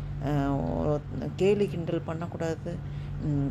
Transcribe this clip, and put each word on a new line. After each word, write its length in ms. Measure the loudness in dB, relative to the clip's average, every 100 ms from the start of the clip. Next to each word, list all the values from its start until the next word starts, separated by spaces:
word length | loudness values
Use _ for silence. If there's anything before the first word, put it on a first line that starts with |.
| -4 -4 0
அ, 40 | 2 2
ஒரு 500 | 2 2 2 2 0 -2 -6 -4 2
கேலி 300 | 4 4 2
கிண்டல் 340 | 0 -2 -2
பண்ணக்கூடாது. 760 | -2 -4 -4 -2 -2 -2 -4 -6 -6 -6 -4 -2
ம், 220 | 0 2 2